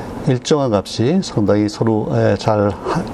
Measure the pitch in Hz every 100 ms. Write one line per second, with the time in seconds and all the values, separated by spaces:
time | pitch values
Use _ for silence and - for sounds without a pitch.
0 | - - - 127 - 151 135 101 - -
1 | 117 190 - - 104 104 104 - 113 110
2 | - 120 110 101 - 107 104 95 - 165
3 | -